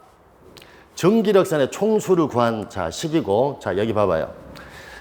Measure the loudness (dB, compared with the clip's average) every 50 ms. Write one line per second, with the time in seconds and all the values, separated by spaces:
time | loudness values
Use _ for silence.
0 | -20 -20 -20 _ _ _ _ _ -20 -20 -20 -20 -20 -20 -20 -20 -20 _ -8 0
1 | 2 2 4 4 2 4 4 4 4 2 2 0 0 0 0 -2 0 2 2 2
2 | 2 2 2 2 2 2 2 2 2 2 0 -2 -6 -8 -6 -6 -6 -6 -6 -6
3 | -6 -2 -2 -2 0 2 2 2 2 0 -2 -6 -6 -4 -2 -2 -2 0 0 2
4 | 2 2 2 0 -2 -4 -8 -14 -18 -20 -20 -20 -20 -20 -20 -20 -20 -20 -20 -20